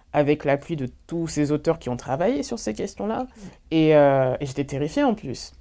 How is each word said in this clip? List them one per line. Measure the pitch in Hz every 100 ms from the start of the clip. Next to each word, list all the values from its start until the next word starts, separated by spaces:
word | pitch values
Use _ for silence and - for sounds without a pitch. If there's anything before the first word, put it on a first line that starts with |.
| _
avec | 151 143 147 147
l'appui | 139 - 160
de | 127 - -
tous | 165 160
ces | 156 147
auteurs | 147 165 160
qui | -
ont | 120
travaillé | - 139 185 285
sur | - 233
ces | -
questions-là. » | 208 196 - 202 226 254 - 196 - -
Et, | 160 156 151
euh, | 143 135 127 127
et | 139
j'étais | 131
terrifiée | 139 135 147 285
en | 285
plus. | 208 143 123 - -